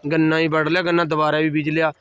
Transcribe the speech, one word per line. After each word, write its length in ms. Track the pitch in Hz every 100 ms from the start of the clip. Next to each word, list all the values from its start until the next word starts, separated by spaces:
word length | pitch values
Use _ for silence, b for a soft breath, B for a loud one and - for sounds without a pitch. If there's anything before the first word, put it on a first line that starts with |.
| 147
ਗੰਨਾ 260 | 160 156 160
ਹੀ 100 | 165
ਵੱਢ 200 | 156 151
ਲਿਆ, 140 | 175
ਗੰਨਾ 220 | 175 170
ਦੁਬਾਰਾ 340 | 165 156 151 151
ਵੀ 120 | 156
ਬੀਜ 200 | 151 151
ਲਿਆ 220 | 156 160 -